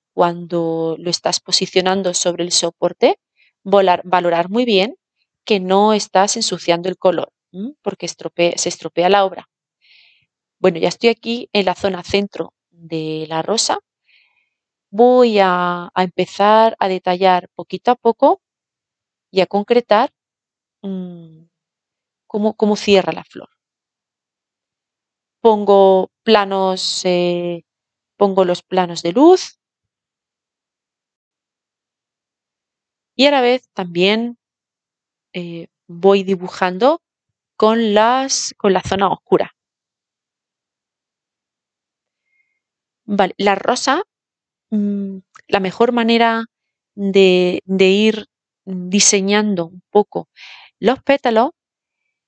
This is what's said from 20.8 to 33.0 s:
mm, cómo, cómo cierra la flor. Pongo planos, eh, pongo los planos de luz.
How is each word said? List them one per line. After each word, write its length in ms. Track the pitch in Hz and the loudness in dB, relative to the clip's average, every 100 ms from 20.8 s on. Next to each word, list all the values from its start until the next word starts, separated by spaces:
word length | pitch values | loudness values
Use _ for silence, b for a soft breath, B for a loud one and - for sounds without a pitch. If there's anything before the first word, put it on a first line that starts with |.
mm, 640 | 196 190 180 170 165 160 165 _ _ _ _ _ _ _ _ | -12 -10 -12 -16 -20 -20 _ _ _ _ _ _ _ _ _
cómo, 280 | 214 214 - | -4 -4 -4
cómo 200 | 208 208 | -4 -4
cierra 360 | - 190 180 | 0 0 0
la 100 | 170 | -6
flor. 260 | - - - _ _ _ _ _ _ _ _ _ _ _ _ _ _ _ _ _ _ _ | -14 -20 -20 _ _ _ _ _ _ _ _ _ _ _ _ _ _ _ _ _ _ _
Pongo 720 | 226 214 202 196 190 190 - _ | 2 2 4 6 6 4 0 _
planos, 800 | - 214 196 196 190 185 - - 185 | 2 2 2 -2 -2 -2 -6 -4 -2
eh, 580 | 180 175 175 175 170 - _ _ _ _ - | 0 0 -2 -4 -8 -14 _ _ _ _ -2
pongo 280 | 202 190 185 | 0 2 0
los 160 | 180 | -2
planos 380 | - 185 175 170 | -4 -2 -2 -4
de 120 | 170 | -4
luz. 460 | 196 320 370 - - _ _ _ _ _ _ _ _ _ _ _ _ _ _ _ _ _ _ _ _ _ _ _ _ _ _ _ _ _ _ _ _ _ _ | 4 6 6 0 -18 _ _ _ _ _ _ _ _ _ _ _ _ _ _ _ _ _ _ _ _ _ _ _ _ _ _ _ _ _ _ _ _ _ _